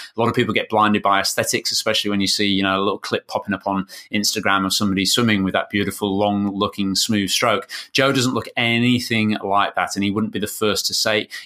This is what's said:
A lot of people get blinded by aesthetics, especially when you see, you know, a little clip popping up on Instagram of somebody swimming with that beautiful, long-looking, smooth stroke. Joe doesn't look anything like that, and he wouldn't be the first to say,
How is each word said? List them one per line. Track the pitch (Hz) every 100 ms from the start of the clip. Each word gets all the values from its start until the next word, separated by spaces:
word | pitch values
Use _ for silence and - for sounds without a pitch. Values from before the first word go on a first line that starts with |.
| - -
A |
lot | 117
of |
people | 117 110
get | 107 -
blinded | 107 107 101
by | 101 98
aesthetics, | 95 - 110 120 -
especially | - 113 107 104
when | 101
you | 95
see, | - 104
you | 98
know, | 98 95
a |
little | 101 95
clip | - 117 -
popping | 113 -
up | 190 101
on | 139 - - -
Instagram | 104 101 110 98 98 95
of |
somebody | - 104 95 92
swimming | - 120 101
with | 95
that | 90 -
beautiful, | 104 101 - 104 98
long-looking, | 104 101 101 98 101 - 98 95
smooth | - 107 95
stroke. | - 120 101 - - -
Joe | - 135
doesn't | 135 123
look | 120 - -
anything | 117 117 123 120 - 113 107 107
like | 98 101 98 -
that, | 90 98
and |
he | 101
wouldn't | 101 107
be | 104
the | 98
first | - 107 98 -
to |
say, | - 113 107 - -